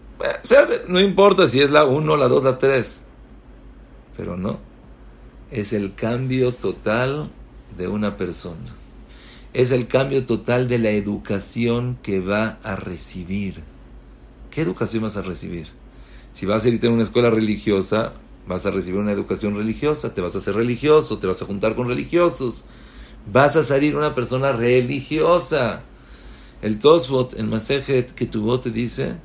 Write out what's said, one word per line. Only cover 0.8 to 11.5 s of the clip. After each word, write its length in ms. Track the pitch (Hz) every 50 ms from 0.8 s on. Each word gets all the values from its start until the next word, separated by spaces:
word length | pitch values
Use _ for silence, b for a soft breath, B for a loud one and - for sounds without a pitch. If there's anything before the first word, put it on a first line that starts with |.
| - -
no 120 | 180 180
importa 460 | 196 202 175 190 196 202 196 180 185
si 140 | 143 113 131
es 100 | 143 139
la 140 | 147 151 151
uno, 320 | 135 127 151 156 151 156
la 120 | 151 151 -
dos, 160 | 139 143 131
la 140 | 135 127 -
tres. 440 | - 135 135 131 107 - - - - - - - - - - - - - - - - - - - - - - - - - -
Pero 200 | - 92 90 87
no, 220 | 90 90 110 - - - - - - - - - - - - - - - - - - - -
es 220 | - 117 104 98 113
el 220 | 104 101 95 95
cambio 600 | - - 110 117 123 131 131 127 131 127 123 123
total 760 | - - 95 87 - - 104 107 117 127 131 139 - 151 - - - - - - - - - 104
de 120 | 90 90 92
una 280 | 101 104 104 101 98
persona. 580 | - 95 87 82 - - 90 85 82 - - - - - - - - - B B B B B B B B B B
Es 180 | 127 127 123
el 160 | 131 123 117
cambio 380 | - - 131 135 139 139 135 127
total 420 | - 113 104 - - 120 123 127 123
de 100 | 123 120
la 120 | 113 107
educación 1080 | 107 104 101 101 101 92 - - 104 98 - -